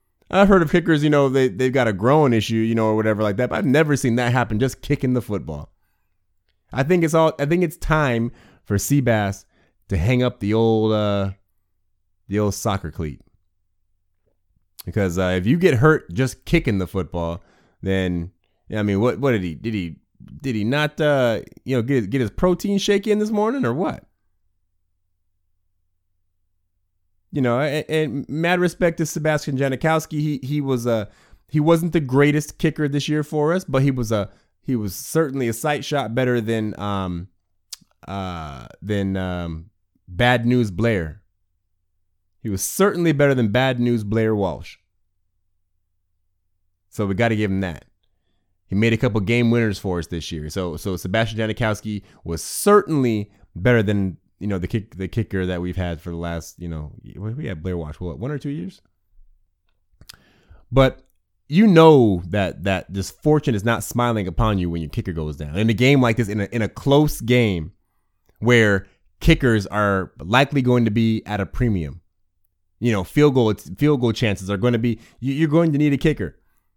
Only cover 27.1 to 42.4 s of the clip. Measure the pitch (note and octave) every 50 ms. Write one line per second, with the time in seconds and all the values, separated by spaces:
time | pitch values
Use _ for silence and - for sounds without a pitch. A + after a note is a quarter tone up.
27.1 | _ _ _ _ - D3+ B2+ A#2+ A#2+ B2+ D3+ D3 C#3 D#3 - - D#3 D#3 D#3 C3+
28.1 | A2 C#3+ - - C#3+ D#3 E3 E3+ F3+ F3 F3+ F3 - - F3+ E3+ E3 - D#3+ -
29.1 | - D#3+ D3+ D#3 D3+ D3 - D#3 C#3 C3 C#3 C3+ C3 C3 - D#3 D#3+ D#3+ D#3 -
30.1 | D#3 D3 D3+ D3+ D3 B2+ B2 B2+ D3 D3 C#3 C3+ C3 A#2+ A#2 A#2+ A#2 A2 G#2 -
31.1 | - _ _ _ - _ _ _ - D#3 D3 D#3+ E3+ D#3+ E3+ E3 D#3 E3 C#3+ B2
32.1 | C3 C#3+ C#3+ D3 C#3+ D3+ D3 - - - - D#3 D3 - D3+ C#3+ C#3 D3 - D3+
33.1 | D3+ D3+ C#3+ - D#3+ D3+ D3 D#3 F3 F#3 F#3 - C3+ C3 C3+ C#3+ C3 B2+ A#2 G#2+
34.1 | A2+ G#2 G2 - - _ _ _ _ _ _ - C3 A2+ G#2+ G2 - - - -
35.1 | - D#3+ E3 C3+ C3+ C3+ B2+ A#2 A2 - - D3+ D3 C#3+ C3+ - D3 C#3+ B2 A2
36.1 | A2+ B2+ C3 B2 B2 A#2+ G#2+ A2 A2+ A2+ A2 G#2+ - - G2+ G#2 G2+ G2 F#2+ F#2
37.1 | F2 E2+ F2+ - _ _ _ _ _ _ _ _ - - _ _ _ _ - -
38.1 | F#2+ G2 F#2+ F#2 F2 E2 D#2 D2 C#2 B1+ A1+ - - - - G2 G#2 G2+ G2 G2
39.1 | F#2+ F#2+ F#2 F#2 F2+ F2 F2 E2+ D#2+ D#2+ E2+ - _ _ _ _ _ _ _ -
40.1 | F2+ E2+ A#2 B2 B2 A#2+ A#2 A#2+ B2+ B2 A#2 G#2 F2 F2 A2 A#2 A2 F#2 D#2+ D#2
41.1 | D2 - _ _ _ _ _ _ _ _ _ _ _ _ _ _ _ _ _ _
42.1 | _ _ _ _ _ _